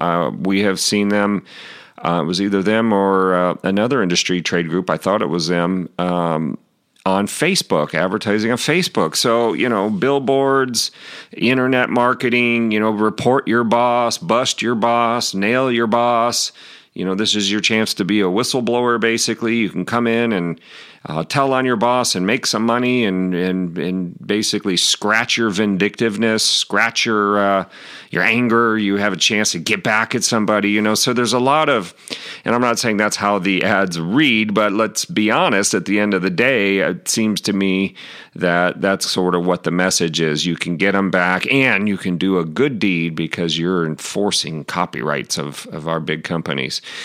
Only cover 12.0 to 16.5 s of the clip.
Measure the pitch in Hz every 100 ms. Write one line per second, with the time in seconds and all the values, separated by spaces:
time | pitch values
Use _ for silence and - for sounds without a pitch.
12 | 123 120 127 120 120 117 113 107 110 104
13 | 107 - 123 135 - 117 117 117 123 120
14 | 117 - 160 117 127 - 113 117 117 117
15 | 117 120 - 95 104 127 131 117 117 120
16 | 120 117 120 117 -